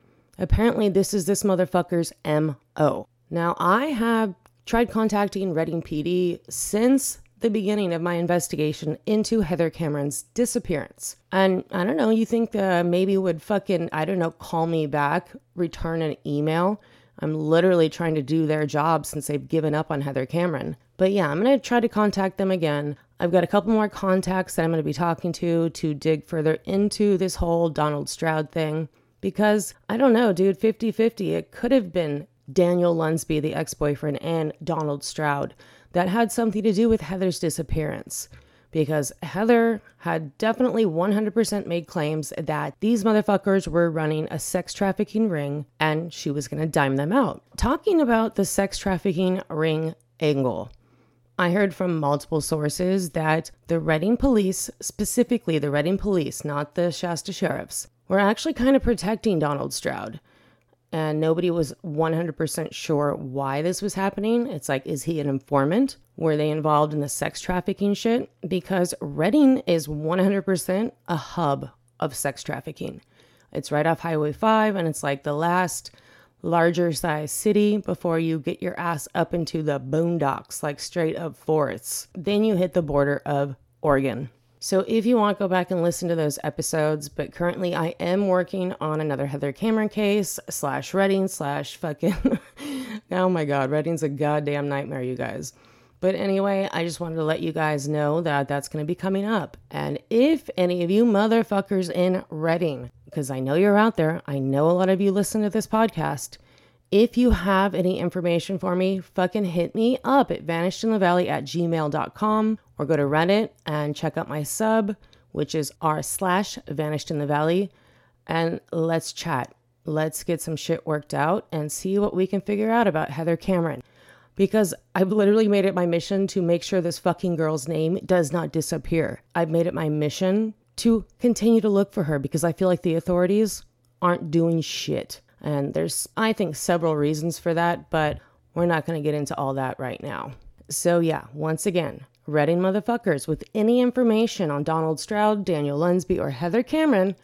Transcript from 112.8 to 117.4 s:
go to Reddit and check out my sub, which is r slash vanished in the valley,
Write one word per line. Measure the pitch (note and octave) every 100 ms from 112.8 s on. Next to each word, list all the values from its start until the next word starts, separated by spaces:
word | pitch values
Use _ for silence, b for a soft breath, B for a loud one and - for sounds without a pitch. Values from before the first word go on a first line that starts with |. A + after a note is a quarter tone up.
go | D3 D3+
to |
Reddit | C#3+ D3+ E3+ G#3 A3 _ -
and | D3+ D3
check | D3 - E3
out | E3
my | D3
sub, | C#3+ - A3 A3 G#3 G#3 b b b
which | - D3
is | D#3+ C#3+ -
r | D#3+ D#3
slash | D3 - F#3+ F#3 G#3 - -
vanished | C#3+ D3+ D3+ -
in | D3+
the | C#3+
valley, | D3